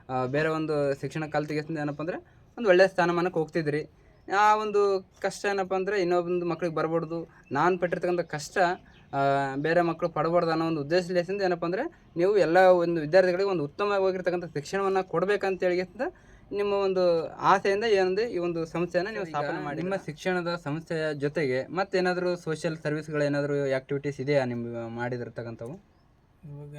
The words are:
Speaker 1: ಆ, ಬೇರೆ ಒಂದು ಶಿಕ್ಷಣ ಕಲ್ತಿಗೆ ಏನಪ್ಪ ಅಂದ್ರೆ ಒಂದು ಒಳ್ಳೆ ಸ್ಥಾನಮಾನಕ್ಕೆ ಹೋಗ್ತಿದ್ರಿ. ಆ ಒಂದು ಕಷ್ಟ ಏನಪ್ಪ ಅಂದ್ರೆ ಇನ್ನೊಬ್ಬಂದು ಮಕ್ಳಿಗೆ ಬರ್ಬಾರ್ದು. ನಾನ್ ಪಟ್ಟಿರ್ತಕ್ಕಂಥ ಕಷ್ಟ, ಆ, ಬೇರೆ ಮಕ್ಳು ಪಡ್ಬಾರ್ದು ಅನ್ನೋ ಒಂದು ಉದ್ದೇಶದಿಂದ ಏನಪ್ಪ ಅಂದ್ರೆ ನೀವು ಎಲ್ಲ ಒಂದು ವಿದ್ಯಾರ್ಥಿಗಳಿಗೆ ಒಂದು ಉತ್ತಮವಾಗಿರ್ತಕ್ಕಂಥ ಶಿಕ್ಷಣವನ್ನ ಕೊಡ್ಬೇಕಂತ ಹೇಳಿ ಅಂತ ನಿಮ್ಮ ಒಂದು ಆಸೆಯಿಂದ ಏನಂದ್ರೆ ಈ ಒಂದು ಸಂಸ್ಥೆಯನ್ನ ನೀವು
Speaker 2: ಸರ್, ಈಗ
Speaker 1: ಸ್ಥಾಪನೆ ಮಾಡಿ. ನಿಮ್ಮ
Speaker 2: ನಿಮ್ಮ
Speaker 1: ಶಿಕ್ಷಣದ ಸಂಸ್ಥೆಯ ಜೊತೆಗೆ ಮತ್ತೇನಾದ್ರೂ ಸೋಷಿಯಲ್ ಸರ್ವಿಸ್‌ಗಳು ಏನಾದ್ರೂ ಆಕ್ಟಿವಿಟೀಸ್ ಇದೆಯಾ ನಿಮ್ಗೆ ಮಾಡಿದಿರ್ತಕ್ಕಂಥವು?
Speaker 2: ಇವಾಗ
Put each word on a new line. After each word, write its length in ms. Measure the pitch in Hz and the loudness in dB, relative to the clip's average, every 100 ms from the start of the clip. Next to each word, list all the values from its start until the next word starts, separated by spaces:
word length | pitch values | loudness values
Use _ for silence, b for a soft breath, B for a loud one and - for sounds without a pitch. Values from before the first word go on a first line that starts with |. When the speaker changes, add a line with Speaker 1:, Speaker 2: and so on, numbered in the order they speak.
| - | -6
Speaker 1:
ಆ, 180 | 127 127 | -4 -2
ಬೇರೆ 220 | 147 160 | 0 0
ಒಂದು 520 | 160 156 147 143 139 | 0 -2 0 0 -2
ಶಿಕ್ಷಣ 260 | 139 160 156 | -6 -6 -4
ಕಲ್ತಿಗೆ 540 | 151 151 151 151 156 | -4 -2 -4 -4 -4
ಏನಪ್ಪ 200 | 147 143 | -4 -4
ಅಂದ್ರೆ 180 | 160 277 b b b - | -6 -8 b b b 0
ಒಂದು 100 | 220 | 4
ಒಳ್ಳೆ 200 | 180 190 | 6 6
ಸ್ಥಾನಮಾನಕ್ಕೆ 500 | 185 170 170 180 170 | 4 2 2 0 0
ಹೋಗ್ತಿದ್ರಿ. 520 | 151 175 151 147 147 b b b - 196 | -2 -2 -2 -4 -6 b b b -2 4
ಆ 200 | 214 214 | 4 4
ಒಂದು 540 | 214 208 202 190 190 _ | 2 2 2 0 -4 _
ಕಷ್ಟ 260 | 190 - 202 | -6 -2 -2
ಏನಪ್ಪ 240 | 196 185 | -2 -2
ಅಂದ್ರೆ 280 | 190 185 208 | -2 0 0
ಇನ್ನೊಬ್ಬಂದು 440 | 175 180 170 180 175 | 2 0 0 -2 -2
ಮಕ್ಳಿಗೆ 280 | 165 175 | -2 -2
ಬರ್ಬಾರ್ದು. 560 | 156 156 165 160 170 165 B - | -2 0 0 -2 -6 -10 B -4
ನಾನ್ 260 | 139 170 185 | 0 2 2
ಪಟ್ಟಿರ್ತಕ್ಕಂಥ 420 | 175 175 180 175 | -2 -2 0 -2
ಕಷ್ಟ, 380 | 170 147 - 254 180 190 B B B | -2 -8 -4 0 2 0 B B B
ಆ, 60 | 139 139 139 139 135 | 0 2 2 0 -2
ಬೇರೆ 240 | 156 170 | 0 2
ಮಕ್ಳು 260 | 170 165 175 | 2 0 -4
ಪಡ್ಬಾರ್ದು 420 | 156 160 175 165 | -2 0 2 2
ಅನ್ನೋ 160 | 165 165 | 0 0
ಒಂದು 140 | 156 | -2
ಉದ್ದೇಶದಿಂದ 640 | 139 180 175 180 175 202 | 0 0 2 -2 -2 -2
ಏನಪ್ಪ 220 | 185 175 | 0 0
ಅಂದ್ರೆ 380 | 170 190 330 - _ 165 | -2 -4 -6 -10 _ 0
ನೀವು 220 | 185 208 | 2 4
ಎಲ್ಲ 200 | 156 180 | 6 8
ಒಂದು 420 | 185 175 170 165 | 8 8 4 0
ವಿದ್ಯಾರ್ಥಿಗಳಿಗೆ 500 | 151 185 185 180 196 | 4 6 6 2 0
ಒಂದು 140 | 175 | 0
ಉತ್ತಮವಾಗಿರ್ತಕ್ಕಂಥ 800 | 143 - 208 196 190 185 175 175 | -4 -2 0 2 2 0 -2 -4
ಶಿಕ್ಷಣವನ್ನ 560 | 170 147 143 196 196 190 | -4 -8 -6 -2 0 0
ಕೊಡ್ಬೇಕಂತ 640 | 185 165 185 202 196 185 | 0 0 0 0 -2 0
ಹೇಳಿ 180 | 180 180 | 0 0
ಅಂತ 200 | 185 208 320 b b b - | -2 -6 -8 b b b -8
ನಿಮ್ಮ 200 | 202 202 | -4 0
ಒಂದು 560 | 202 190 185 180 165 156 | 0 2 2 2 2 -2
ಆಸೆಯಿಂದ 520 | - 151 190 202 202 | 0 4 4 4 0
ಏನಂದ್ರೆ 480 | 226 196 185 190 240 | 2 2 4 0 -2
ಈ 60 | 175 | -2
ಒಂದು 280 | 175 170 160 | -2 -4 -4
ಸಂಸ್ಥೆಯನ್ನ 420 | 170 175 175 202 | -4 -2 -2 -2
ನೀವು 140 | 208 | -6
Speaker 2:
ಸರ್, 60 | 175 | -4
ಈಗ 60 | 147 | -4
Speaker 1:
ಸ್ಥಾಪನೆ 280 | 143 160 | -4 -4
ಮಾಡಿ. 120 | 151 143 | -6 -6
ನಿಮ್ಮ 140 | 180 | -4
Speaker 2:
ನಿಮ್ಮ 160 | 190 - | -4 -6
Speaker 1:
ಶಿಕ್ಷಣದ 540 | 147 190 180 170 170 | -6 -2 -2 -2 -4
ಸಂಸ್ಥೆಯ 500 | 143 160 165 165 156 | -4 -6 -4 -4 -2
ಜೊತೆಗೆ 520 | 147 143 170 139 127 - | -2 -2 0 0 0 -2
ಮತ್ತೇನಾದ್ರೂ 720 | 170 196 185 180 180 180 175 | -4 -2 0 0 0 -2 -2
ಸೋಷಿಯಲ್ 400 | 160 156 170 160 | -4 -4 -4 -4
ಸರ್ವಿಸ್‌ಗಳು 480 | 151 151 156 147 | -4 -4 -4 0
ಏನಾದ್ರೂ 520 | 143 143 143 143 139 131 | 0 0 0 0 0 -2
ಆಕ್ಟಿವಿಟೀಸ್ 440 | - 143 143 139 | -2 -4 -4 -4
ಇದೆಯಾ 240 | 135 143 | 0 2
ನಿಮ್ಗೆ 460 | 127 120 117 117 117 | 2 -2 -6 -8 -8
ಮಾಡಿದಿರ್ತಕ್ಕಂಥವು? 1120 | 117 123 123 117 120 117 113 117 190 - _ _ _ _ _ | -6 -4 -6 -8 -10 -12 -10 -12 -14 -20 _ _ _ _ _
Speaker 2:
ಇವಾಗ 320 | 151 143 147 | -18 -16 -16